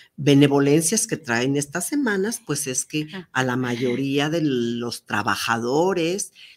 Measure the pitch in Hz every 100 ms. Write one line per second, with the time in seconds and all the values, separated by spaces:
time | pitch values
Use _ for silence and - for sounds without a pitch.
0 | - - 143 139 143 143 139 151 165 220
1 | - 156 123 117 127 143 143 170 - 294
2 | 247 196 202 240 - 143 131 127 - 151
3 | 156 190 170 131 131 127 127 120 127 123
4 | 139 139 151 170 156 123 117 120 117 -
5 | - 110 107 - - 117 120 143 185 185
6 | 165 196 - _ -